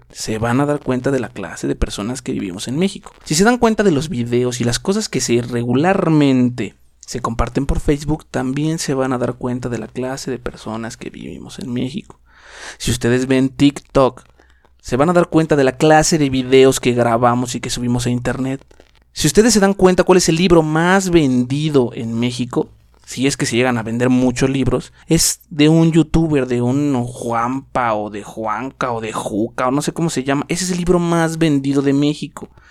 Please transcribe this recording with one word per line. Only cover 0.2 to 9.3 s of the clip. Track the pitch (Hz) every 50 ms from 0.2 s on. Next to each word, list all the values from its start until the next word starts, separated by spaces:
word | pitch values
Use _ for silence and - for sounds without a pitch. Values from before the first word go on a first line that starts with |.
| - - 110 107
van | 110 117 120 135
a | 143
dar | 143 147 143
cuenta | - 135 127 127 127 135 139
de | 127
la | 110 -
clase | - 104 92 80 82 - - 139
de | 135
personas | - - - - - 101 110 127 127 -
que | 127 135
vivimos | - 104 95 85 104 -
en | - 127
México. | 160 185 196 - - - - - - -
Si | - 160
se | 151 196
dan | 226 247 240
cuenta | 233 226 220 226 208
de | 202 156
los | 131 120 85
videos | 110 120 117 120 120 120 123 123 123 123
y | 120
las | 120 120 -
cosas | - 190 196 220 208 -
que | - 135
se | - - 117 120 120
regularmente | 120 123 120 120 120 123 131 156 185 196 196 - 160 160 151 143 139 131 127 123 123 123 123 107 95 - _ _ _ _ _
se | - - - 123
comparten | - 127 117 - - 120 - 131 139
por | - 160 -
Facebook, | - - 147 143 151 143 156 156 - _
también | - 131 127 131 135 147 151 156 160 165
se | - - 139
van | 131 131 131 131
a | 123
dar | 123 120